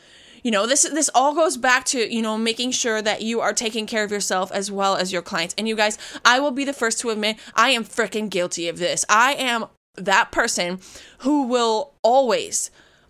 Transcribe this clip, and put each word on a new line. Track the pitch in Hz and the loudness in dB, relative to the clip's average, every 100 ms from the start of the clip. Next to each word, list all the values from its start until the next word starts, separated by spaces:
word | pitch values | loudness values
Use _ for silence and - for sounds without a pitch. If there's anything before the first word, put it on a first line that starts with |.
| _ - - - | _ -20 -20 -8
You | 247 | -2
know, | 202 226 | 0 2
this, | 285 | 2
this | - 294 294 | 0 0 2
all | 240 277 | 4 4
goes | 294 330 262 | 4 2 2
back | 254 254 | 2 2
to, | 262 262 214 | 2 -2 0
you | 226 | -2
know, | 220 220 | -2 0
making | 226 226 247 | 0 0 -2
sure | 247 240 220 | -2 0 0
that | 214 - | 0 -2
you | 220 226 | -2 -2
are | 196 | 0
taking | 214 226 226 208 | -2 -2 -4 -4
care | 226 | -4
of | 208 | -2
yourself | 202 196 190 185 | -4 -2 -2 -2
as | 202 202 | -4 -6
well | 196 196 185 | -2 0 0
as | 185 | -2
your | 180 | -4
clients. | - 175 165 - | -4 -4 -4 -4
And | 220 | -2
you | 220 | 0
guys, | 214 - - - | 0 -2 -12 0
I | 226 254 | 4 4
will | 294 | 2
be | 254 | -2
the | 277 | -4
first | 277 226 226 | -2 -2 -2
to | 240 | -4
admit, | 214 208 214 - | -2 -2 -4 -4
I | - 240 | 2 4
am | 240 | 2
freaking | 214 - 214 220 214 | -2 -2 -2 -2 -4
guilty | 185 175 175 170 | -2 -4 -4 -6
of | 165 | -4
this. | 175 160 - | -2 -2 2
I | 214 254 | 4 4
am | 277 262 233 214 _ _ | 2 -2 -2 -6 _ _
that | - 190 196 - | -8 2 2 2
person | 339 247 - 175 185 - - - - | 0 0 0 -4 -6 -12 -20 -20 -6
who | 262 294 247 | 0 0 2
will | 247 233 220 - _ | 0 2 0 -4 _
always, | 220 262 254 180 87 - - _ _ _ | 4 4 4 2 0 -6 -6 _ _ _